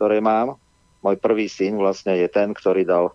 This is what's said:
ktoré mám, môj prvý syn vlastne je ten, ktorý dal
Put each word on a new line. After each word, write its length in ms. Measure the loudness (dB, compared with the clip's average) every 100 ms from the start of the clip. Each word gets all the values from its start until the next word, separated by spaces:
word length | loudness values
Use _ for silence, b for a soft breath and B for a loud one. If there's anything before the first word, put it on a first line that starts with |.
ktoré 240 | 0 2
mám, 320 | 2 0 -2 -6 _ _ _ _
môj 140 | -2 0
prvý 280 | 0 0 -2
syn 320 | -2 -2 0
vlastne 400 | -2 -2 -2 0
je 100 | 0
ten, 220 | 0 -2
ktorý 320 | -2 0 0
dal 320 | 2 0 0